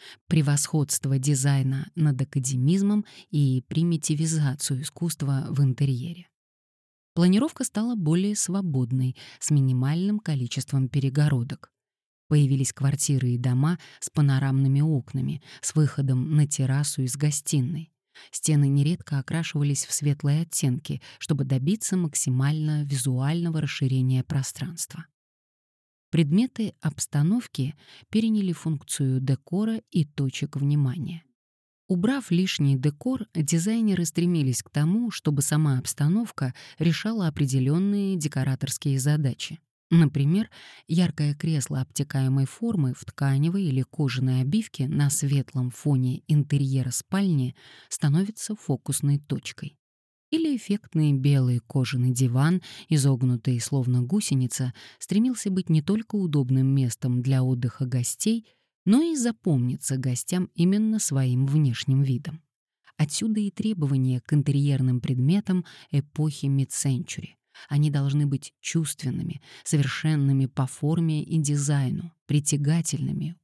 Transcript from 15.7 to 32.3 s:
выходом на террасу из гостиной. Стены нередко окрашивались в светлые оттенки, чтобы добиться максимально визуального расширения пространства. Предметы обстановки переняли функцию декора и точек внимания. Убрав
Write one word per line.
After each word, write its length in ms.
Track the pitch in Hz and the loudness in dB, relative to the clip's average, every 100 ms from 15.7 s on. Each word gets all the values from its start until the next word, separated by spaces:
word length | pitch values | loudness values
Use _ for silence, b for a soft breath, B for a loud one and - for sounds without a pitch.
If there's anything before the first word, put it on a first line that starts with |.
| 156 | 0
выходом 600 | 147 - 135 127 127 151 | 0 2 0 0 2 2
на 120 | 147 | 2
террасу 560 | - 131 135 143 - | 0 0 0 -2 -2
из 120 | 127 139 | -4 0
гостиной. 760 | 151 143 - 147 127 156 165 _ _ B B | -2 -2 -2 0 0 -4 -10 _ _ B B
Стены 380 | - - 151 139 | -6 0 4 4
нередко 500 | 139 143 180 - 139 | 4 2 0 -4 -6
окрашивались 640 | - 165 165 147 143 139 - | -4 -4 -4 -2 0 0 -2
в 60 | |
светлые 520 | - 147 143 143 151 | -2 0 0 0 0
оттенки, 580 | 165 - 139 127 - 143 B B | 0 -2 0 0 -4 -8 B B
чтобы 240 | - 143 | -4 -2
добиться 540 | 135 131 139 220 - 185 | 0 -2 0 -2 -2 -2
максимально 880 | 165 - 135 127 139 156 151 151 143 | -2 -2 -2 0 0 0 -2 -2 -2
визуального 760 | 139 131 127 139 170 170 160 | -2 -2 -2 0 -2 -2 -2
расширения 640 | 147 - 131 131 131 131 | -4 -2 0 2 2 0
пространства. 800 | - 143 131 - - 170 - - - _ _ _ _ _ _ _ _ _ _ | 0 -2 -4 -6 -10 -8 -10 -10 -16 _ _ _ _ _ _ _ _ _ _
Предметы 640 | 156 147 180 254 - 214 - | 0 2 2 0 -2 -6 -4
обстановки 920 | 156 - - 143 156 240 - - 135 - B B B | -6 -4 -4 0 2 0 -2 -4 -4 -6 B B B
переняли 440 | 220 226 214 190 | 0 2 0 0
функцию 640 | 165 160 147 - - 135 131 | -2 -4 -6 -6 -2 0 0
декора 640 | 131 131 - 180 220 226 - | 0 -2 -2 -4 -2 -4 -4
и 140 | 175 147 | -2 -2
точек 500 | - 135 - 143 131 | -2 -4 -4 -8 -2
внимания. 680 | 143 147 135 165 107 82 _ _ _ _ _ _ - | 0 2 0 -2 -8 -10 _ _ _ _ _ _ -4
Убрав 440 | 180 214 277 - | 0 2 0 0